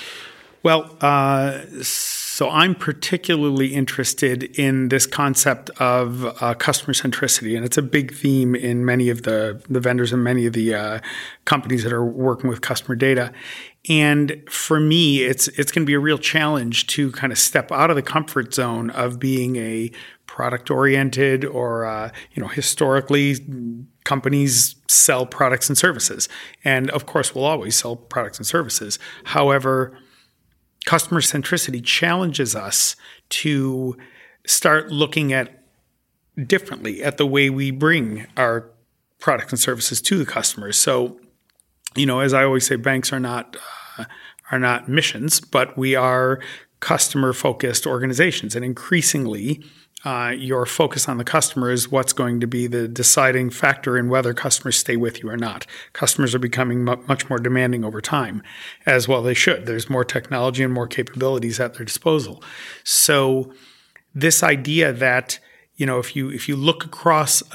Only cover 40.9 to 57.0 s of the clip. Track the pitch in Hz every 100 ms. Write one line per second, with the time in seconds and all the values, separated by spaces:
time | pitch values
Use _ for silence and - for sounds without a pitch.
40.9 | 127 123 - _ _ _ _ _ _ -
41.9 | - 139 127 135 135 135 131 120 123 131
42.9 | 131 127 135 123 120 - - - - -
43.9 | - 113 - - - - 131 127 120 -
44.9 | 147 - 110 151 - - 127 127 131 131
45.9 | 131 127 127 127 131 - - - - -
46.9 | - - 139 131 123 135 120 127 - 143
47.9 | 127 131 123 175 - 107 117 123 120 -
48.9 | 175 - 147 120 101 117 151 - _ _
49.9 | - 143 123 120 131 127 127 123 - 156
50.9 | 131 139 120 120 160 - 131 123 123 123
51.9 | 139 127 - 123 120 120 120 120 120 113
52.9 | 120 120 151 131 127 123 - 143 135 135
53.9 | 123 120 131 120 120 131 - 127 - -
54.9 | 117 117 - 110 117 113 95 - - -
55.9 | - - - 131 123 123 127 127 123 120
56.9 | 123